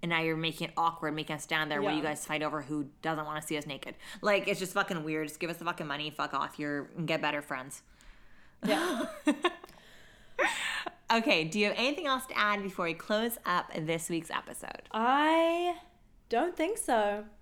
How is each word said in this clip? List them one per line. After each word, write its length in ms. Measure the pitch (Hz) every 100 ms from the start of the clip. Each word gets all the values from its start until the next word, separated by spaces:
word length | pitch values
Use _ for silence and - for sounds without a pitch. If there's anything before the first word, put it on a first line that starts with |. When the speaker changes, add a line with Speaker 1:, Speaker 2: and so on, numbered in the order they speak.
Speaker 1:
and 60 | 170
now 100 | 165
you're 160 | 165 160
making 320 | 160 160 -
it 60 | -
awkward, 340 | 165 165 156
making 220 | 156 151 151
us 60 |
stand 280 | - 160 156
there 120 | 147
while 100 | 139
you 40 | 151
Speaker 2:
Yeah. 80 | 151
Speaker 1:
guys 140 | 147
fight 180 | - 151
over 200 | 151 151
who 260 | 139 151 143 -
doesn't 220 | 160 160 151
wanna 160 | 151
see 160 | 156 151
us 80 | 151
naked. 300 | 135 - - - -
Like, 260 | 202 202 190
it's 120 | 185
just 120 | 185
fucking 320 | 196 190 175
weird. 240 | 156 156 151
Just 120 | -
give 100 | 170
us 80 | 170
the 60 | 170
fucking 200 | 170 156
money. 240 | 143 151
Fuck 220 | 143 147
off. 260 | 139 143 -
You're, 260 | 147 143 135 -
get 160 | 160 160
better 220 | 151 147
friends. 400 | 143 139 131 - - - - - - - - -
Speaker 2:
Yeah. 420 | 214 311 339 262 285 - -
Speaker 1:
<laughs> 80 | 285 349 - - - - - - - - - 622 - - - - - -
Okay, 360 | 233 226 185
do 160 | 160 208
you 60 | 208
have 100 | 190
anything 280 | 240 294 311
else 180 | 262 -
to 100 | -
add 260 | 208 202
before 200 | 196 185 175
we 60 |
close 440 | 165 - 214 233 226 -
up 240 | 180 - 175
this 300 | 156 165 -
week's 200 | 170 160
episode? 520 | - - - - - -
Speaker 2:
I 840 | 220 233 277 302 320 330 339 349 339 - - - - -
don't 280 | 233 339 -
think 220 | 320 440
so. 460 | - 240 208 208 214 -